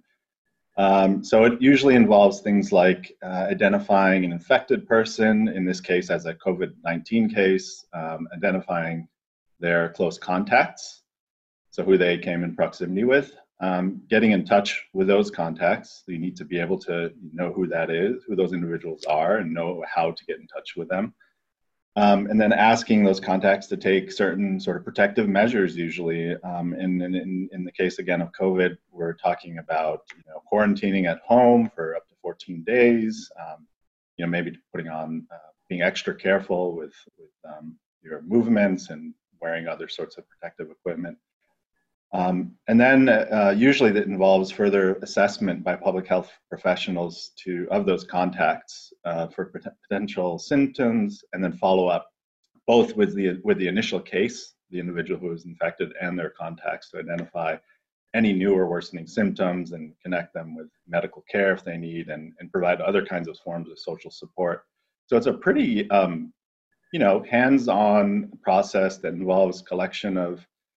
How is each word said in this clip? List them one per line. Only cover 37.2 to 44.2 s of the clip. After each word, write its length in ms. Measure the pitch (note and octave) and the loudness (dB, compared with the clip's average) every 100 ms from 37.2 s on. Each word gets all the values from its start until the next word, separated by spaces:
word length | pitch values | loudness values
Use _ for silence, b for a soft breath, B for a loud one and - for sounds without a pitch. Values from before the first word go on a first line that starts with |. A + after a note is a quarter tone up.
| - _ D#2+ | -20 _ -20
um, 260 | D2+ D#2 D#2+ _ _ | -18 -18 -20 _ _
your 180 | D#2+ D2+ | -14 -14
movements 680 | D#2+ A#2 A2+ G#2+ G2+ F2+ - | -2 2 4 4 2 0 -6
and 240 | D#2 D#2+ - _ - | -16 -16 -18 _ -14
wearing 260 | E2 E2 E2 | -8 -6 -6
other 220 | D#2 E2 | -10 -10
sorts 300 | - D#2+ - | -10 -12 -14
of 60 | - | -20
protective 420 | _ E2+ - D#2+ | _ -16 -14 -16
equipment. 460 | D#2 F2+ E2 E2+ - _ _ _ _ _ _ _ _ _ | -12 -8 -8 -10 -14 _ _ _ _ _ _ _ _ _
Um, 400 | F#2+ F2+ F2+ F2+ - - | -2 0 -2 -4 -8 2
and 120 | A#2 | 6
then, 280 | B2+ C3+ C3 | 6 6 6
uh, 440 | A2 - G#2+ G2+ | 4 2 2 2
usually 360 | G2+ C3 C3+ A#2 | 4 4 4 4
that 160 | G2+ G2 | 2 0
involves 440 | F#2+ | 2